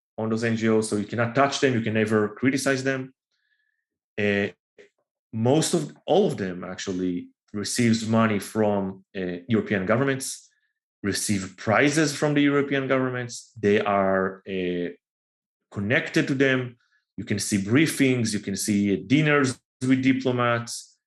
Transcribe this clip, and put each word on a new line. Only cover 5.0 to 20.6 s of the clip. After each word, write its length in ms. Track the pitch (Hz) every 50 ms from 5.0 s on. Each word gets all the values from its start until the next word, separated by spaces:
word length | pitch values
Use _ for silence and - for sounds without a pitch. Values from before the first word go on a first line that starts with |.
| _ _ _ _ _ _ -
most 400 | 110 113 123 135 160 151 - -
of, 240 | 175 151 - - _ _
all 220 | - 143 180 208
of 100 | 175 135
them 280 | - 101 92 90 87 92
actually 640 | 92 92 90 - - 95 90 92 90 87 90 87 - _ _ _ _ -
receives 520 | 104 98 - - - 123 117 110 113 113
money 320 | 107 113 113 113 110 107 98
from, 640 | - - - 113 107 104 104 101 98 95 95 95 - _ -
uh, 200 | 98 92 90 90 87 - -
European 380 | 117 107 104 - 110 98 92
governments, 640 | 92 131 123 139 139 135 131 131 - - - - _ _ _ _ _ _ _ _ _ _ _ -
receive 520 | 101 92 - - - 107 95 92 92 -
prizes 580 | - - - 107 107 135 147 143 156 160 143 143
from 200 | - - 151 147
the 80 | 147 143
European 440 | 143 143 143 135 139 139 139 135
governments. 680 | 131 135 131 131 127 123 123 123 120 - - - - - 113
They 220 | 101 101 101 107
are, 600 | 104 104 101 101 98 95 95 95 95 95 95 - -
uh, 420 | 101 98 95 90 90 90 87 87 85 85 - _ _ _ _ _ _ _ _ _ _ _ _ _ _
connected 580 | - - 101 104 127 156 - - - 160 147 135
to 60 | 143
them. 420 | 131 139 135 131 127 127 120 117 _ _ _ _ _ _ _ _
You 80 | - 101
can 140 | - 107 101
see 180 | - - -
briefings, 800 | 101 95 98 113 139 160 147 - - 135 131 127 123 117 101 98
you 60 | 101
can 160 | - - 98
see 400 | 95 - - 107 101 101 101 98
dinners 600 | 92 85 92 127 151 156 151 147 143 135 127 117 - _ _ _ -
with 220 | 127 127 131 131 127
diplomats. 960 | 135 131 127 - 135 123 123 123 120 120 117